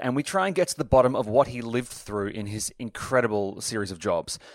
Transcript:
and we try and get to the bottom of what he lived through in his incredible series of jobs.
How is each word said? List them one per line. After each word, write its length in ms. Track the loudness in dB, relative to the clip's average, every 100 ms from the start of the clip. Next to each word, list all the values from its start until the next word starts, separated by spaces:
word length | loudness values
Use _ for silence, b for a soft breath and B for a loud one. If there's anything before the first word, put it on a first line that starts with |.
and 120 | -2 -2
we 60 |
try 240 | 0 0 0
and 80 |
get 140 | 0 0
to 100 | 0
the 60 |
bottom 320 | 4 6 6 4
of 120 | 2
what 200 | 4 2
he 160 | 0
lived 260 | -4 -2 -4
through 380 | -10 -8 -4 -4
in 180 | -4 -6
his 260 | -6 -8 -8
incredible 840 | -10 -8 0 2 4 2 -2 -4
series 300 | -4 -4 -4
of 80 | -4
jobs. 400 | 0 0 -2 -10 B